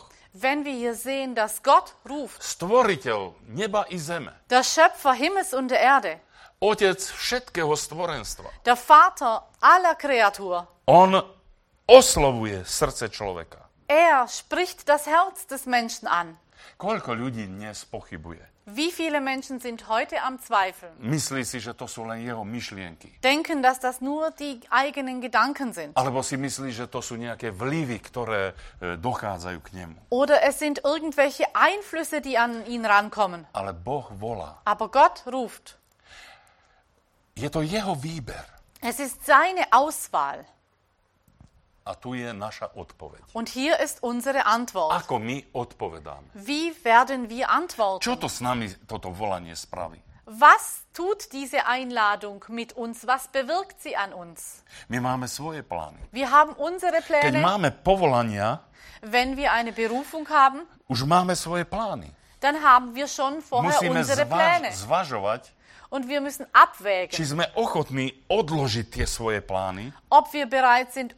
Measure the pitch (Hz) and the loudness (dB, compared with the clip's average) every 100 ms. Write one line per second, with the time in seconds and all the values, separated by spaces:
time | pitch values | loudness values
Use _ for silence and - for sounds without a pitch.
0 | - _ _ 185 262 294 285 254 240 220 | -16 _ _ -4 -2 -2 -4 -4 -4 -4
1 | 254 269 262 233 214 - - 311 359 - | -6 -6 -4 -2 -4 0 4 4 4 -6
2 | - 285 254 - - - 175 240 226 170 | -12 -10 -10 -12 -12 -8 0 4 4 2
3 | 127 107 95 - - 110 208 208 - 180 | -2 -2 -4 -12 -12 -8 -2 -2 -2 -6
4 | 147 170 107 - - 247 254 - 330 370 | -6 -8 -8 -14 0 2 2 4 4 4
5 | 277 247 302 392 - 508 254 254 247 277 | 0 2 0 -2 -2 -4 -2 2 4 4
6 | 175 160 _ _ - _ 196 208 196 185 | 2 -8 _ _ -20 _ 0 4 2 2
7 | - - - 247 247 175 156 151 - 156 | -4 -8 -4 -4 -4 -4 0 0 -2 -6
8 | 175 147 104 - - - - 240 - 302 | -6 -6 -8 -12 -14 -4 2 2 8 10
9 | 349 359 262 220 - _ 254 349 359 208 | 10 6 -2 -2 -6 _ 8 8 6 0
10 | 277 254 208 202 196 175 175 _ - 160 | 0 4 4 2 -4 -6 -6 _ 6 8
11 | 185 185 - - _ _ _ _ - 254 | 10 6 0 -8 _ _ _ _ 10 10
12 | - - 139 120 110 98 90 - 147 - | 10 4 2 2 -2 -4 -6 -2 -2 -2
13 | 110 - 104 87 82 - - _ - 294 | -8 -6 -6 -8 -12 -20 -20 _ 0 4
14 | 339 285 233 - - 311 359 - - 294 | 6 4 2 -6 -6 -4 -4 -4 0 0
15 | 294 320 381 381 - 269 262 247 226 - | 2 2 2 -2 -12 -10 -2 -2 -2 -6
16 | - 170 170 165 _ _ - - 180 214 | -4 -2 -2 -10 _ _ -20 -10 -4 -4
17 | - 113 127 113 101 95 107 104 - 113 | -4 -6 -6 -8 -10 -12 -14 -16 -14 -16
18 | - 87 82 82 - _ - 214 320 349 | -14 -16 -14 -18 -20 _ -14 -6 -6 -4
19 | 330 294 269 269 - 262 247 226 - 220 | -4 -2 -4 -6 -8 -12 -10 -12 -4 -2
20 | 285 320 254 262 - 220 190 180 175 160 | -2 -4 -6 -8 -2 0 0 -4 -18 -10
21 | 110 151 - 135 117 127 110 - 123 - | -4 -4 -2 -4 -6 -8 -10 -12 -12 -12
22 | 113 113 117 113 101 120 110 98 92 82 | -10 -10 -8 -10 -10 -10 -10 -12 -14 -16
23 | - - 262 294 330 311 254 262 254 240 | -20 -4 0 0 -2 0 2 2 -4 -6
24 | 262 302 320 320 285 247 - 240 277 285 | -6 -4 -6 -6 -12 -12 -4 -2 -2 -4
25 | 262 254 247 226 240 294 262 170 151 147 | -8 -8 -2 0 0 -2 -8 -8 -6 -2
26 | 131 127 123 135 135 123 135 113 120 127 | -2 -2 -4 -4 -6 -6 -8 -8 -8 -10
27 | - 117 120 110 117 92 127 160 143 113 | -10 -10 -10 -8 -8 -6 -4 -2 -4 -6
28 | - - 113 107 95 - - - 90 87 | -8 -8 -4 -2 -2 -6 -16 -10 -8 -6
29 | 117 - 110 92 90 87 - 95 85 80 | -4 -4 -6 -6 -8 -12 -12 -16 -16 -18
30 | _ 247 285 294 277 - 302 285 277 320 | _ -2 4 4 4 0 -4 -2 -2 -4
31 | 311 285 277 269 - 208 285 403 403 320 | -4 0 0 0 -2 2 2 2 -6 -8
32 | 320 302 269 240 240 233 214 240 226 202 | -4 -6 -2 0 0 -2 -8 -6 2 4
33 | 208 214 196 170 160 - 98 87 90 139 | 4 0 -2 -2 -10 -8 -6 -8 -6 -8
34 | 120 101 107 110 78 - - 208 220 262 | -8 -12 -10 -8 -10 -8 -4 -2 0 4
35 | 311 - - 254 226 - - - _ _ | 4 4 -8 -8 -8 -10 -20 -20 _ _
36 | _ - - - _ _ _ _ _ _ | _ -20 -20 -20 _ _ _ _ _ _
37 | _ _ _ - 139 160 151 208 196 160 | _ _ _ -10 -6 -4 -4 -4 -4 -6
38 | 151 160 120 - - - _ _ 233 240 | -8 -10 -12 -14 -16 -20 _ _ -8 -6
39 | 277 - - 277 339 370 285 240 294 294 | -8 -8 4 4 6 0 2 4 4 -2
40 | - 170 139 143 - _ _ _ _ _ | -6 -4 -2 -6 -16 _ _ _ _ _
41 | _ _ _ _ - _ _ _ - 92 | _ _ _ _ -20 _ _ _ -14 -12
42 | 123 127 120 104 104 - 107 - 85 - | -10 -8 -8 -8 -10 -10 -12 -12 -18 -18
43 | 76 - - 226 226 247 277 330 302 - | -20 -20 -14 -10 -8 -4 0 0 0 -4
44 | 247 240 254 269 - 226 240 190 160 175 | -6 -4 -2 0 2 2 0 -2 -2 -2
45 | - 127 110 135 - - 120 - 101 80 | -2 -4 -4 -8 -8 -10 -10 -10 -10 -10
46 | 76 71 71 208 208 294 330 320 233 226 | -14 -16 -18 -16 -8 -4 -4 -4 4 4
47 | 254 269 233 233 262 240 349 - 202 190 | 4 0 -8 -6 -2 0 -2 -2 -2 -2
48 | - - 143 - 123 123 110 90 - 107 | -4 -4 -6 -4 -4 -2 -4 -10 -12 -12
49 | 92 87 104 92 85 82 - 90 85 82 | -10 -6 -4 -4 -8 -14 -14 -10 -10 -12
50 | - - - 220 294 403 - - - - | -20 -20 -20 6 8 8 4 -12 -14 -8
51 | 359 415 - 262 269 285 - 254 254 240 | -4 -4 -6 -12 -6 -4 -2 -2 -4 0
52 | 208 208 208 202 - 233 233 - 233 233 | 0 0 -6 -14 -14 -12 -12 -10 -12 -8
53 | 214 254 - 269 254 339 381 - 311 - | -2 -2 -2 -6 -4 -4 -6 -12 -10 -6
54 | 196 185 170 165 - - _ - - 123 | -6 -10 -16 -18 -18 -20 _ -20 -8 -4
55 | 127 127 123 - 151 156 127 87 78 76 | -2 -4 -6 -10 -10 -12 -10 -10 -10 -14
56 | - 226 269 277 302 - 294 359 359 330 | -12 -6 2 4 4 0 -6 -2 -2 -2
57 | - 311 294 302 180 202 160 - - 190 | 0 2 2 2 2 2 0 0 0 4
58 | 165 123 117 104 107 147 - _ - - | 4 4 2 0 -2 -2 -8 _ -20 -20
59 | 214 240 254 269 277 220 233 220 226 240 | -2 0 0 0 0 0 -2 -4 -2 -2
60 | 285 320 294 302 269 262 339 _ - 117 | -6 -10 0 4 4 4 -8 _ -6 -4
61 | 139 175 180 175 160 175 170 190 220 147 | 4 4 4 -2 -2 -4 -4 -6 -6 -6
62 | 80 - _ _ 269 302 302 247 247 233 | -12 -20 _ _ -2 2 6 6 4 -4
63 | 285 - 269 302 - 247 247 294 277 254 | -6 -2 -4 -4 -2 0 2 2 2 0
64 | - 277 294 330 320 349 262 95 104 165 | 0 0 2 2 4 4 0 -8 -2 -2
65 | 175 120 98 117 - _ _ - - 269 | 0 -4 -2 -4 -6 _ _ -20 -12 -10
66 | 247 285 277 269 262 240 339 - 196 190 | -6 -4 -6 -8 2 6 6 4 -2 -2
67 | 180 - 151 151 165 - 233 175 143 135 | -2 -4 -4 -2 -2 0 -2 -2 -2 -4
68 | 131 - _ 147 165 160 139 110 110 - | -4 -6 _ -2 0 -2 0 -2 -4 -4
69 | 117 - 113 107 - 95 95 92 117 - | -4 -2 -2 -2 -2 -4 -4 -6 -12 -16
70 | _ 302 302 294 269 269 254 240 254 269 | _ 4 4 -2 -2 2 4 4 2 -8
71 | 247 | -10